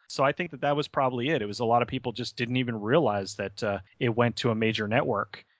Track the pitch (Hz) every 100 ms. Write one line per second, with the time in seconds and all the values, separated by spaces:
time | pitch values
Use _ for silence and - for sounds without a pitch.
0 | - - 139 - 175 131 143 143 143 -
1 | 131 123 131 151 104 101 113 120 120 131
2 | 127 107 120 - 120 127 123 113 104 156
3 | 123 101 95 - 98 98 107 98 - -
4 | 127 113 120 113 123 110 110 110 104 120
5 | 151 101 101 - - _